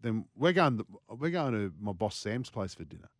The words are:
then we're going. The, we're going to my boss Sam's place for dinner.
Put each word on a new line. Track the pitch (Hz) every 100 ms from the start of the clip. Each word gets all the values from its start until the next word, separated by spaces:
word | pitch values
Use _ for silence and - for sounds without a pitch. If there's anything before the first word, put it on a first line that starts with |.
then | 117 110 - -
we're | 160
going. | 180 156 113
The, | - 98 -
we're | 120 160
going | 175 139
to | 110 98 78
my | 104
boss | 92 107 -
Sam's | - 120 123
place | 113 95
for | -
dinner. | 78 78 -